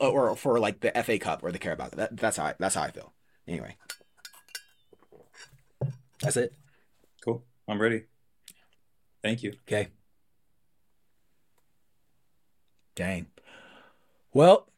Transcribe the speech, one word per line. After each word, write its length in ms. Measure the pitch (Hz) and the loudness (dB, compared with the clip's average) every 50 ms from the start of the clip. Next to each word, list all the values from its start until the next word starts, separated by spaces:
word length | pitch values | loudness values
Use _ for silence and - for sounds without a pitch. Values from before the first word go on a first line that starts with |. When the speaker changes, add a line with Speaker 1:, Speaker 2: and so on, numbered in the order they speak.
Speaker 1:
or 340 | 139 131 123 139 127 104 95 | 2 2 4 4 4 2 0
for, 220 | - - 139 120 117 | 0 0 2 2 4
like, 220 | 107 104 95 - | 2 2 0 0
the 160 | - 104 - | -2 0 0
F 120 | 120 - - | 0 0 0
A 100 | 110 98 | 0 0
Cup 240 | - 92 76 - | 0 -2 -4 -4
or 100 | - 90 | -4 -6
the 60 | 87 - | -6 -6
Carabao 260 | - 90 78 67 65 | -6 -6 -6 -6 -8
Cup. 120 | - - | -8 -6
That, 200 | 78 107 - 113 | -6 -6 -6 -2
that's 200 | - 117 107 - | -2 0 0 0
how 100 | 87 76 | 0 -2
I, 80 | 73 - - | -4 -2 -2
that's 160 | 92 95 - | -2 0 0
how 80 | 85 | 0
I 80 | 73 - | -2 -4
feel. 220 | - - - - _ _ _ _ _ _ _ | -6 -10 -18 -20 _ _ _ _ _ _ _
Anyway. 300 | - 87 71 55 - - - _ - - - _ _ _ _ - - - - - - - - - _ _ _ _ _ - - _ _ - - - _ _ - - - - - _ _ _ - 139 127 - - - _ _ - | -8 -8 -8 -8 -12 -16 -18 _ -20 -20 -20 _ _ _ _ -20 -20 -20 -20 -20 -20 -20 -20 -20 _ _ _ _ _ -20 -20 _ _ -20 -20 -20 _ _ -20 -20 -20 -20 -20 _ _ _ -8 -8 -8 -8 -10 -18 _ _ -6
That's 160 | - - - | -4 -2 0
it. 160 | 123 123 - - - - _ _ _ _ _ _ _ _ _ _ _ - | 0 0 -2 -4 -12 -20 _ _ _ _ _ _ _ _ _ _ _ -4
Speaker 2:
Cool. 200 | 113 120 120 - _ _ _ _ 107 | -4 -4 -4 -6 _ _ _ _ -6
I'm 120 | 107 101 | -2 0
ready. 240 | 110 117 113 110 - _ _ _ _ _ _ _ _ - - _ _ _ _ _ _ _ _ _ _ _ _ _ | 2 0 0 -2 -6 _ _ _ _ _ _ _ _ -20 -20 _ _ _ _ _ _ _ _ _ _ _ _ _
Thank 200 | - 107 117 117 | -4 -4 -2 -2
you. 120 | 110 101 - - _ - | -4 -6 -8 -10 _ -2
Speaker 1:
Okay. 200 | 107 104 98 - - _ _ _ _ _ _ _ _ _ _ _ _ _ _ _ _ _ _ _ _ _ _ _ _ _ _ _ _ _ _ _ _ _ _ _ _ _ _ _ _ _ _ _ _ _ _ _ _ _ _ _ _ _ _ _ _ _ _ _ _ | -2 -2 -2 -4 -8 _ _ _ _ _ _ _ _ _ _ _ _ _ _ _ _ _ _ _ _ _ _ _ _ _ _ _ _ _ _ _ _ _ _ _ _ _ _ _ _ _ _ _ _ _ _ _ _ _ _ _ _ _ _ _ _ _ _ _ _
Dang. 300 | - 87 92 92 87 90 - _ - - - - - - - - - - - _ _ _ _ _ _ _ _ - | -6 -4 -4 -4 -6 -8 -12 _ -20 -20 -20 -20 -20 -20 -20 -20 -20 -20 -20 _ _ _ _ _ _ _ _ 4
Well, 340 | 131 160 180 208 - - _ _ | 6 8 8 8 6 4 _ _